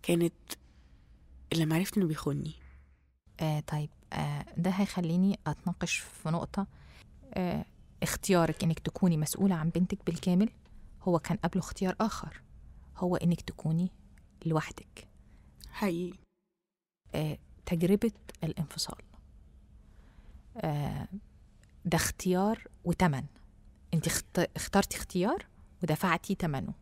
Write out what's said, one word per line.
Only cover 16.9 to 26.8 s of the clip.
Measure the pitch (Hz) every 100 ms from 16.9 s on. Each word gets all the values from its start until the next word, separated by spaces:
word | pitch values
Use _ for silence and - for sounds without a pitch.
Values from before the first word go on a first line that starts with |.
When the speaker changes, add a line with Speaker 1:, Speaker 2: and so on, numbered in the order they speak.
| _ - -
Speaker 2:
آه، | 156 147 - - -
تجربة | 170 175 202 233 - - -
الانفصال، | 156 - 151 - - - - - - - - - - - - - - - - - - 240
آه، | 160 147 143 143 - 196 - - - - - - -
ده | 165
اختيار | - - 185 180 202 - - - 175
وتمن. | 165 180 135 143 - - - - - -
انت | 165 160
اخت-، | - - - 170 -
اخترتي | - 196 196 -
اختيار | - 180 190 359 - - - -
ودفعتي | 165 151 185 170 - 190
تمنه | 175 139 214 -